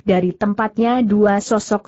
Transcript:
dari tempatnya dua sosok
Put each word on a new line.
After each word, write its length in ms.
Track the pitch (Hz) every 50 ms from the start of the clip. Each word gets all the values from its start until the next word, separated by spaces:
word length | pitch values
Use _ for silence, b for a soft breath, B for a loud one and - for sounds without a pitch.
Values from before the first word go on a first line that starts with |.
| -
dari 320 | 202 190 185 180 180 180
tempatnya 720 | - 214 208 202 208 220 214 214 - 226 233 247 254 247
dua 320 | 202 208 208 208 208 202 202
sosok 480 | 202 - 226 214 - - 214 202 -